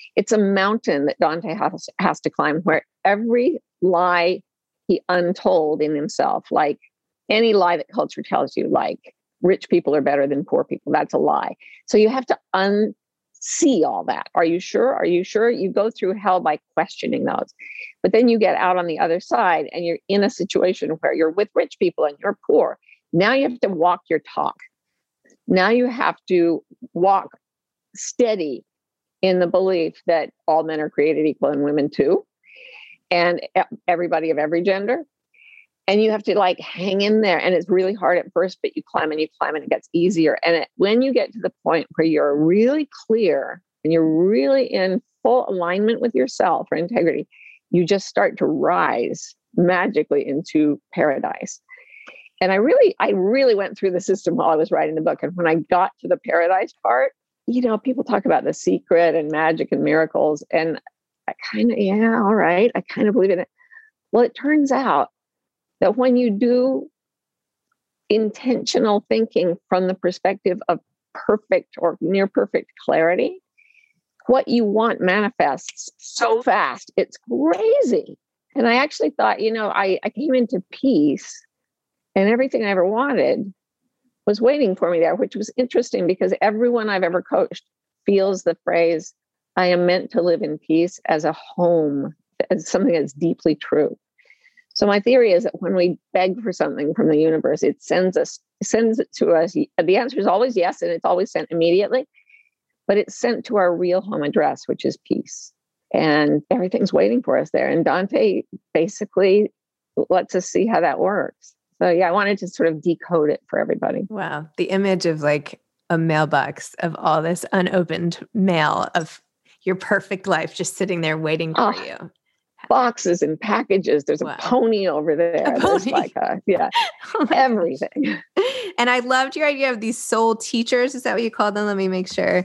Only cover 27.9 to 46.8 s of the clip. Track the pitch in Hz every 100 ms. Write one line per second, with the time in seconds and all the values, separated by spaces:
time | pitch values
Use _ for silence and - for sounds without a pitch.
27.9 | - - - 233 208 156 120 _ _ _
28.9 | _ _ - 190 180 175 180 190 180 160
29.9 | - - 165 - _ - 156 160 156 151
30.9 | - 151 147 156 131 139 143 143 147 143
31.9 | - 139 196 - _ _ - - - -
32.9 | - - 175 175 170 - 190 - - -
33.9 | 170 175 165 160 147 151 170 180 190 202
34.9 | 277 302 _ _ _ - - _ _ -
35.9 | 208 220 214 214 196 185 - - 185 190
36.9 | 190 202 220 208 160 - 175 180 180 185
37.9 | 202 180 175 - 170 185 - - - -
38.9 | 151 156 156 156 - 143 151 - 214 _
39.9 | 170 175 170 156 - 165 165 - - 190
40.9 | 226 269 247 196 220 185 _ 160 160 -
41.9 | - 165 151 147 147 156 196 240 302 294
42.9 | - - 226 190 139 - 175 _ _ 156
43.9 | 165 160 160 185 233 277 269 247 190 185
44.9 | 185 _ _ 220 247 - 190 170 190 214
45.9 | 226 240 254 254 - 185 160 175 160